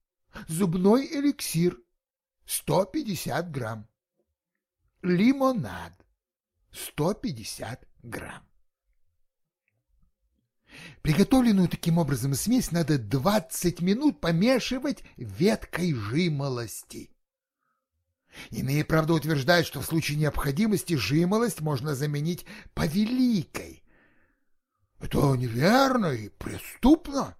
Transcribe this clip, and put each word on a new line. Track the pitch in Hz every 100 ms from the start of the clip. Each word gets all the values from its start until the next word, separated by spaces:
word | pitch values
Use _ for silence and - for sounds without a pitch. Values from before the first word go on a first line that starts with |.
| _ _ _ 226 -
Зубной | 160 185 180 196 254 302
эликсир, | 294 285 - - 165 175 - _ _ _ _ _ _ -
сто | - - 156 196
пятьдесят | 311 214 170 - 151 175
грамм. | 139 110 113 110 _ _ _ _ _ _ _ _ _ _ _
Лимонад, | 180 175 233 277 262 240 117 85 - - _ _ _ _ _ _ _
сто | - - - 160
пятьдесят | 214 226 113 - - 107 127 - _
грамм. | 117 - - - - _ _ _ _ _ _ _ _ _ _ _ _ _ _ _ _ _ _ _ _ _ _ - 170 -
Приготовленную | 151 156 196 262 240 196 170
таким | - 170 170
образом | 139 127 139
смесь | 135 208 247 -
надо | 170 156 143
двадцать | 101 135 180 214 - - 175 170
минут | 175 226 302 -
помешивать | 170 165 233 262 - 254 285 - - -
веткой | 113 98 202 214 - 160 175
жимолости. | 123 104 147 175 143 139 120 113 - - - - _ _ _ _ _ _ _ _ _ _ _ _ - -
Иные, | - 131 147 -
правда, | 160 156
утверждают, | 175 156 147 131 175 -
что | 139
в | -
случае | 160 - 151
необходимости | 147 - 143 143 220 190 -
жимолость | 147 98 151 175 220 233 -
можно | 151 131 156 131
заменить | 151 147 160 180 - - - -
повеликой. | 170 185 214 254 247 202 - - - - _ _ _ _ _ _ _ _ _ _ _ -
Это | - - 143 127
неверно | 123 117 170 254 269 254 170
и | 117 104
преступно. | - - - - - 247 320 294 277 101